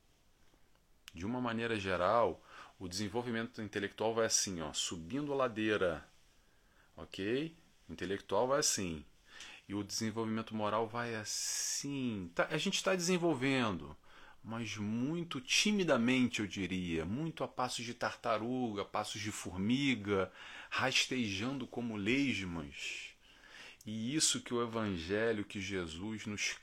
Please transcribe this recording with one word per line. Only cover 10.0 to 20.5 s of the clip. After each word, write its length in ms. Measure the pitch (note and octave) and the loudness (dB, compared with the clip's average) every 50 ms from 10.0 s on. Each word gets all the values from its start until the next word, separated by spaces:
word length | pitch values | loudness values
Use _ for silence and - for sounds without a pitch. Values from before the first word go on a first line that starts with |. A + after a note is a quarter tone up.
| A2+ A2 G#2 A2+ A2+ A2 A2 A2+ A2 - A2 | -2 -2 -2 -2 -2 -2 -2 -2 -4 -4 -4
moral 320 | A2 G#2+ G#2 G#2 A2 A#2 | -2 0 2 2 2 0
vai 280 | G#2 A2 A#2+ A#2+ A#2 A2+ | 0 -2 -4 -4 -4 -4
assim. 1160 | A2 G#2+ - - - - - - - - - - - - C#3 C#3+ C3+ C3 B2 A2 G2+ F2+ E2+ - | -4 -4 -4 -4 -4 -2 -2 -2 -2 -2 -2 -2 -2 -4 -4 -4 -2 0 0 0 -2 -4 -2 0
Tá, 140 | - E3 - | 0 2 2
a 80 | - D#3 | 2 0
gente 240 | D3 G3 G3 - | 0 0 0 2
tá 120 | - G3 F#3+ | 2 2 2
desenvolvendo, 1040 | F#3 E3+ F3 F#3 F3 E3+ E3+ D#3 B2+ B2+ C#3 C3+ C3 A#2+ A2 F#2+ D#2+ D2 C#2+ D#2+ - - - - - - - - - - | 2 2 2 2 4 4 2 2 4 4 4 4 4 4 2 0 -2 -6 -10 -12 -16 -18 -20 -20 -20 -20 -20 -20 -16 -10
mas 320 | G#2 A2+ A2+ A#2 G#2+ G2+ | -8 -6 -4 -4 -6 -4
muito 640 | G#2+ G#2 G#2 A2 A#2 B2 C#3+ E3 F3 E3 E3+ - C3+ | -4 -2 -2 0 0 0 0 0 -2 -4 -4 -6 -8
timidamente, 1000 | - - - - - G#3 G#3+ G3+ F#3 D#3+ C#3 A#2+ A2+ B2 B2+ B2+ B2+ A#2 - - | -2 2 4 4 6 6 4 4 6 6 6 6 6 6 6 6 6 4 4 0
eu 60 | G#2+ | -2
diria. 600 | F#2+ - G2+ F#2 E2+ F#2 F#2 F2+ E2+ E2 D#2+ D#2 | -2 -2 -2 -2 0 0 0 0 0 0 0 0
Muito 360 | E2+ G#2 C3+ D#3+ D#3+ D3+ - | 0 -2 -2 -2 -4 -4 -4
a 60 | C#3 B2+ | -6 -4
passos 360 | - - C#3 B2+ - - A#2+ | -2 -2 -2 -2 -2 -4 -6
de 100 | A2+ A#2 | -6 -4
tartaruga, 920 | - B2+ G#2+ - - - A#2+ A2+ G#2+ G#2+ A#2+ B2+ B2+ B2 A2+ G#2 G2 F#2+ | -2 -2 -2 -2 -2 0 0 0 2 0 0 0 0 0 0 0 -2 -4
passos 360 | - - G2 - - - G#2 | -2 -2 -2 -2 -2 -6 -6
de 120 | G2+ G#2+ | -4 -4
formiga, 1000 | G2+ - - G2+ F2 F2+ F#2+ G#2+ B2 C3+ C#3+ C#3 B2+ G#2+ G2 G2+ G2+ F#2+ F#2 - - - - - | -6 -6 -8 -6 -2 0 2 2 4 4 4 2 2 0 0 2 2 2 2 0 -4 -12 -16 -14